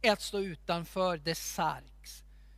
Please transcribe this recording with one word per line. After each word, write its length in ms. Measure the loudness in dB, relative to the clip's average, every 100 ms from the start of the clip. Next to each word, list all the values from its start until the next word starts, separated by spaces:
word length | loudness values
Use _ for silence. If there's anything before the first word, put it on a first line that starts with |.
är 100 | 6
att 80 | 4
stå 200 | 2 -2
utanför 760 | -2 -6 -2 -2 -2 0 2 2
det 180 | -2
sarx 880 | -4 -4 0 0 -2 -10 -20 -18 -18 -20 -20 -20